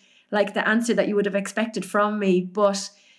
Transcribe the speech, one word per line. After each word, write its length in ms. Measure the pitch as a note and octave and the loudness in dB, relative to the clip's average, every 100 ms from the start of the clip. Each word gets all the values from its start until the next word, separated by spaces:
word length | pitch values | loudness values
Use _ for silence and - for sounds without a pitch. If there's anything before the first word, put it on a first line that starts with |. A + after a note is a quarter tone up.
| _ _ - | _ _ -4
like 220 | G#3 G3 | -2 0
the 140 | G#3 - | 0 0
answer 260 | A3 A#3 | 0 2
that 140 | G3+ - | 0 2
you 80 | G3+ | 0
would 100 | G3+ | 0
have 100 | G3 | -2
expected 500 | G3 G#3+ A3+ G#3+ - | -4 -4 -4 -4 -4
from 340 | G#3 G#3 G#3+ | 0 0 0
me, 220 | G3 F3+ | 2 2
but 480 | F3+ G#3 G3+ G3 - _ _ | 0 2 2 2 -8 _ _